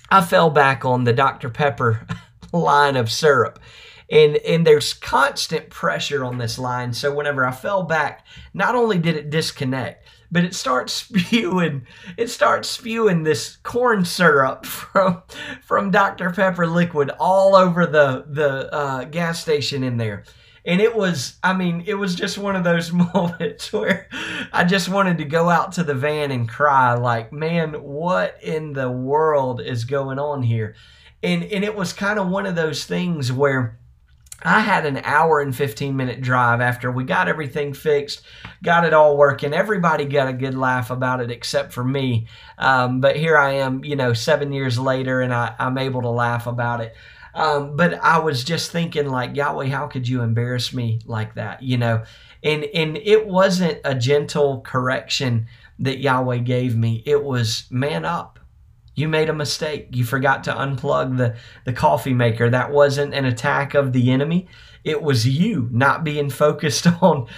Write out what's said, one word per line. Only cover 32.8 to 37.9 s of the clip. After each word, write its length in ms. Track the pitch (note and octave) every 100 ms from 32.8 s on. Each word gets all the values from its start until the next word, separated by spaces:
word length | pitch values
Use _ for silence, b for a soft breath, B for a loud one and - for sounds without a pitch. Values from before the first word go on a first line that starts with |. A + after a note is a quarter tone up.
things 480 | - F3 F3+ E3 B2+
where 480 | B2+ C#3 C3 A#2+ - - _ _ _ - -
I 160 | E3 G3+
had 260 | G#3+ F3+ D#3
an 120 | C3+ -
hour 340 | C#3+ E3 D3+
and 160 | C#3+ B2
fifteen 400 | C#3 - C#3 C3+
minute 260 | B2+ A#2
drive 380 | B2+ B2+ A#2+ A#2+
after 320 | B2 A#2+ B2+
we 140 | B2+ B2+
got 240 | F3 F#3
everything 440 | D#3 D3 D3+ C#3+
fixed, 480 | C3+ D#3+